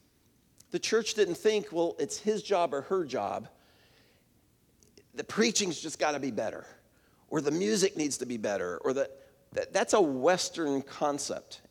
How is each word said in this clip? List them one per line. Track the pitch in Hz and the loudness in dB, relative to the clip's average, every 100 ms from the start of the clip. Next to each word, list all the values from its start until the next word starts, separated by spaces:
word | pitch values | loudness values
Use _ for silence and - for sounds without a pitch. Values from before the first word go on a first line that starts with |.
| _ _ _ _ _ _ - | _ _ _ _ _ _ -8
the | 175 | -6
church | - 220 220 | 2 2 2
didn't | - 185 165 | 2 2 4
think, | 214 214 208 | 2 2 0
"Well, | 160 170 - | 0 0 0
it's | 143 - | -4 -2
his | 214 214 | -2 -2
job | - 196 170 | 0 2 2
or | 139 | 0
her | 135 190 156 | -2 -2 0
job. | 120 101 98 113 - _ _ _ _ _ _ _ _ _ _ _ _ - - _ | -2 -2 -4 -8 -16 _ _ _ _ _ _ _ _ _ _ _ _ -20 -20 _
The | - | -12
preaching's | - 185 233 202 202 151 | -6 2 2 2 0 -4
just | 160 - | -8 -2
gotta | 160 143 | 0 0
be | 135 | -2
better, | 110 110 80 - - _ _ _ _ _ | -4 -4 -6 -12 -20 _ _ _ _ _
or | 151 | -2
the | 143 | 0
music | 156 202 214 185 170 | 0 2 2 2 2
needs | 147 127 | -2 -4
to | 127 | -6
be | 120 | -4
better," | 107 98 90 87 | -2 -2 -2 -2
or | - | -2
the, | 127 139 - - _ _ | 0 -2 -4 -20 _ _
that, | - 98 | -4 -2
that's | 190 226 | 0 4
a | 226 | 4
Western | 165 131 139 180 - - 156 139 | 4 4 4 4 0 -2 -2 -2
concept. | 131 - 147 143 - - - - - | -4 -2 -2 -2 -4 -8 -10 -20 -10